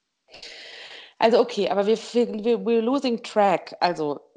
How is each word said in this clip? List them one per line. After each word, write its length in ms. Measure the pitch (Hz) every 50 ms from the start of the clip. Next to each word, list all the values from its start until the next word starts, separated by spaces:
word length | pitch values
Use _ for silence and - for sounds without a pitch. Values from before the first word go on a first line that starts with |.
| _ _ _ _ _ _ - - - - - - - - - - - - - - - - _ -
Also 220 | - 233 233 226
okay, 280 | 254 - - 208 190 -
aber 160 | 185 196 202
wir, 100 | 208 226
wir, 480 | 220 - - - 240 240 196 202 220 202
wir, 140 | 240 233 208
we're 220 | 190 220 233 233
losing 420 | 220 233 269 285 269 254 233 -
track. 540 | - - - 220 202 202 175 151 - - - -
Also 400 | - 180 175 156 156 147 143 - - _ _